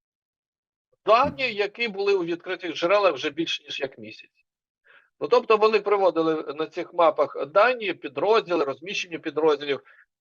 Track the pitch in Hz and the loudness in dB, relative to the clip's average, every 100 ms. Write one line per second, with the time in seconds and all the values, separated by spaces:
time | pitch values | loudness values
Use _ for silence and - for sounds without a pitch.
0 | _ _ _ _ _ _ _ _ _ _ | _ _ _ _ _ _ _ _ _ _
1 | - 233 285 277 254 202 202 226 233 190 | 2 4 4 -2 -6 -2 -4 -2 -6 -2
2 | 202 196 170 170 180 180 180 143 170 208 | 0 0 0 -6 -6 -8 -8 -2 2 4
3 | 190 135 151 151 160 - - - 135 - | 4 0 -6 -4 -6 -6 -8 -10 -10 -10
4 | 107 - - _ _ _ _ _ _ _ | -18 -18 -20 _ _ _ _ _ _ _
5 | _ - 147 247 240 220 220 214 202 202 | _ -8 2 2 4 4 4 2 2 2
6 | 190 160 160 156 151 147 156 - 165 175 | 2 2 0 -2 -6 -8 -6 -6 -8 2
7 | 160 151 143 - 143 185 233 247 202 151 | 2 2 -2 -4 -2 2 2 0 -6 -8
8 | 147 127 190 220 170 170 139 131 170 196 | -8 -4 2 0 0 -2 -2 -6 -8 -8
9 | 180 160 160 143 156 147 143 131 _ _ | -8 -10 -8 0 2 0 -2 -6 _ _
10 | _ _ | _ _